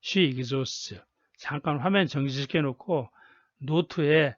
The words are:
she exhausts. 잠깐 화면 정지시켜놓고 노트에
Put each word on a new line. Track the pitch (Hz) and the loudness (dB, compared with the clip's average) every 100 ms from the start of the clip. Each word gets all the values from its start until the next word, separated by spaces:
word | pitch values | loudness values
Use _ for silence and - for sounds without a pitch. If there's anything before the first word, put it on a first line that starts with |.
she | - 190 165 | 0 2 2
exhausts. | 127 123 135 131 - - 98 _ _ _ _ | 2 -4 -2 -4 -6 -12 -14 _ _ _ _
잠깐 | - 147 165 147 | -8 -4 -2 0
화면 | 156 196 165 | 2 2 2
정지시켜놓고 | 143 139 131 139 165 143 123 - 160 117 _ - _ _ _ | 0 -2 -2 -2 0 0 -4 -2 -2 -2 _ -20 _ _ _
노트에 | 135 156 175 - 147 156 143 | -2 0 0 0 4 4 4